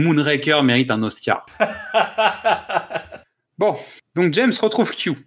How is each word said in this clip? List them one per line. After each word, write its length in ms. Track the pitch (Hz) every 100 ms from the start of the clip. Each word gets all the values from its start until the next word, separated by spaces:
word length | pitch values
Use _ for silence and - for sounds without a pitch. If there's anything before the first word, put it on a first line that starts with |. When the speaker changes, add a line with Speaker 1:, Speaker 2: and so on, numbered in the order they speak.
Speaker 1:
Moonraker 600 | 165 147 147 143 147 151
mérite 260 | 135 123 127
un 120 | 110
Oscar. 420 | 107 - - 98 - -
Speaker 2:
<laughs> 0 | 220 - - 220 - - 214 - 226 190 - 185 - 170 - - _ _ _ -
Speaker 1:
Bon, 180 | 202 139 - - _
donc 180 | 165 175
James 200 | 160 254 -
retrouve 300 | 220 - 196
Q. 200 | - - 127